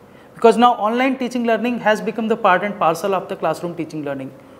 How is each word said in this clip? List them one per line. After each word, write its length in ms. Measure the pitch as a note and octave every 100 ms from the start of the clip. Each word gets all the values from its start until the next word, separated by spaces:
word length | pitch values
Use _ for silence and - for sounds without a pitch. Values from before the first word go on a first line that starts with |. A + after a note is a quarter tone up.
| - - - -
because 200 | A3+ G#3+
now 180 | B3
online 440 | A#3 G#3 A#3+ C4+ B3+
teaching 280 | B3 B3 A#3
learning 340 | A3 A#3+ A#3+
has 200 | G#3 G#3+
become 280 | F#3+ A3 A3
the 100 | A3
part 260 | G3+ F3+
and 140 | G3+ -
parcel 380 | E3 E3 G3 F#3
of 120 | -
the 80 | F#3+
classroom 400 | E3+ D#3 F3 E3
teaching 280 | D#3 D#3
learning 280 | C#3+ C3+ C3 - -